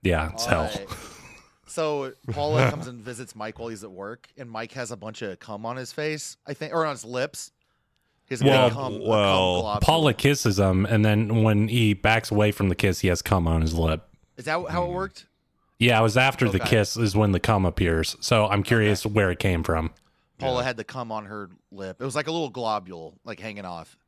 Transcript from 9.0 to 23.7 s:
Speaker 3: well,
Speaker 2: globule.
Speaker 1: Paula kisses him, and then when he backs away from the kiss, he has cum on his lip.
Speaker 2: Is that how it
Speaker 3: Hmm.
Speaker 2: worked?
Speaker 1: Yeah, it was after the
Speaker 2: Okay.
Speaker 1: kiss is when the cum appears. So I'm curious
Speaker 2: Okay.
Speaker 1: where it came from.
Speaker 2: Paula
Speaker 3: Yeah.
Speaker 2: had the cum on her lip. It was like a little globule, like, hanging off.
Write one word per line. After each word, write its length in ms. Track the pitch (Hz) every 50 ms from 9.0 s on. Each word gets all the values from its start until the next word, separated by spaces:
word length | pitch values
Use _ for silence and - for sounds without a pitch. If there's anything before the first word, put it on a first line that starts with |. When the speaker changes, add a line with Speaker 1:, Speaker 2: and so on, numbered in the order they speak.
| 104 107
Speaker 3:
well, 520 | 110 107 101 98 95 95 92 92 90 90
Speaker 2:
globule. 180 | 101 107 104 104
Speaker 1:
Paula 340 | - - 160 165 156 147 113
kisses 440 | - - 139 143 135 - 117 98 98
him, 280 | 98 95 92 92 98
and 180 | 101 113 107 107
then 380 | 107 107 107 113 104 110 113
when 260 | 110 110 107 104 107 110
he 260 | 110 123 113 107 104
backs 360 | 92 - 110 110 113 - -
away 220 | 107 104 104 104
from 160 | 101 - 98 95
the 60 | 90
kiss, 260 | - - 98 90 -
he 80 | - 92
has 140 | 87 -
cum 240 | - - 98 92 87
on 140 | 82 82 82
his 120 | 80 80 80
lip. 320 | 82 82 80 78 78 - _ _ _ _ _ _
Speaker 2:
Is 80 | - 123
that 200 | 151 156 175 180 -
how 140 | 160 175 175
it 40 | 175
Speaker 3:
Hmm. 60 | 175
Speaker 2:
worked? 320 | 180 190 196 _ - - _ _ _ _ _ _ _ _ _ _ _
Speaker 1:
Yeah, 200 | 113 120 120 110
it 20 |
was 140 | 113 110 101
after 320 | 127 131 135 123 - 123 107
the 120 | 95 95
Speaker 2:
Okay. 100 | 117 -
Speaker 1:
kiss 260 | 127 110 101 - -
is 180 | 113 117 104 95
when 160 | 104 107 101
the 80 | 95 87
cum 240 | - - 110 98 92
appears. 520 | 90 - - 92 85 82 80 80 - - -
So 260 | - - 120 110 107
I'm 160 | 101 101 104
curious 420 | 95 - 120 113 107 104 104 95 -
Speaker 2:
Okay. 80 | 107 104
Speaker 1:
where 160 | 110 101 92
it 80 | 90 -
came 240 | - 101 90 82
from. 280 | 80 - 85 80 80 82 - _ _ _ _ _ _ _ _ _
Speaker 2:
Paula 220 | - 131 127 123
Speaker 3:
Yeah. 40 | 123 131
Speaker 2:
had 80 | 123
the 80 | 113 107
cum 280 | - 135 131 123 113
on 140 | 110 107 107
her 240 | 98 107 104 101 90 90 _ _ _
lip. 280 | - 98 98 95 92 _
It 40 | 123
was 100 | 135 127
like 100 | 151 147
a 60 | 156
little 180 | 160 170 160 135
globule, 680 | 98 131 120 113 107 104 92 90 92 85 80 78 - _ _
like, 160 | 117 107 82
hanging 240 | 95 110 104 104 98
off. 300 | 90